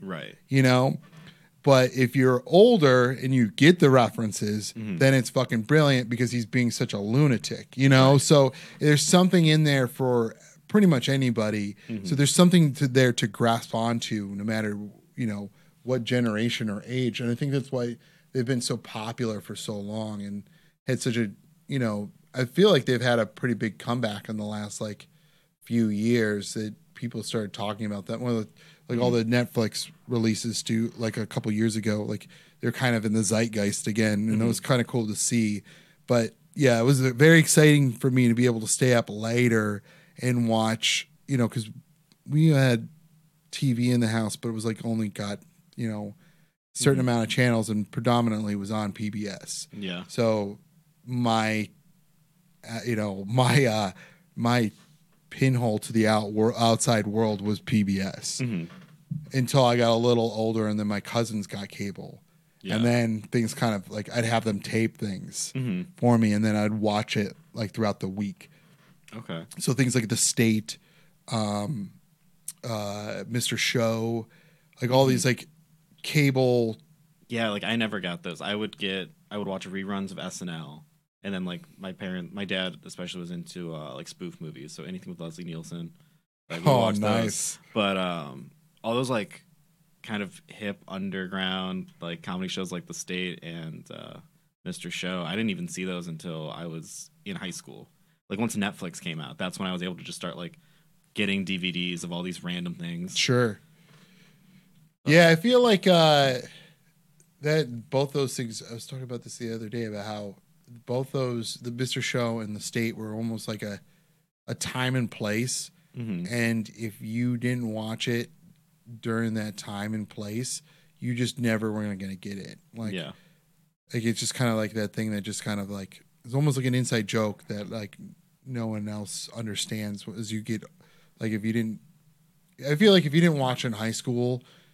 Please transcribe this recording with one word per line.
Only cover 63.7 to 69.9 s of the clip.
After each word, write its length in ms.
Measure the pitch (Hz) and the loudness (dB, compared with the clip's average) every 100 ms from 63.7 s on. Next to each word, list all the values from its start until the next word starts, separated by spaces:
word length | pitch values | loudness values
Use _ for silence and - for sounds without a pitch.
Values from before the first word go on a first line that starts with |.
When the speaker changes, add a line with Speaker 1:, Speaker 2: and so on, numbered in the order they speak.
| 101 | -2
Speaker 2:
of, 140 | - | -6
like, 200 | 107 101 | -10 -6
I'd 140 | 117 113 | -4 0
have 180 | 117 | 0
them 160 | 107 101 | 0 -4
tape 380 | - 110 113 - | -2 0 -2 -2
things 560 | 104 95 92 - - 135 | -8 -8 -10 -10 -8 -6
Speaker 1:
Mm-hmm. 360 | 123 90 90 - | -4 -4 -6 0
Speaker 2:
for 220 | 120 117 | 4 4
me, 160 | 110 | 4
and 100 | 104 | 2
then 120 | 110 107 | 2 2
I'd 180 | 104 | 0
watch 420 | 107 104 104 104 110 | 0 0 0 -2 -4
it, 200 | 101 - _ | -4 -8 _
like, 180 | 117 101 | -8 -8
throughout 280 | - 107 95 | -2 -2 -2
the 80 | 95 | -6
week. 400 | 95 101 90 - _ _ _ _ _ - 110 | -6 -6 -8 -20 _ _ _ _ _ -20 -18
Speaker 1:
Okay. 300 | - 82 - - | -12 -12 -12 -6
Speaker 2:
So 120 | - | -2
things 220 | 127 131 | 0 2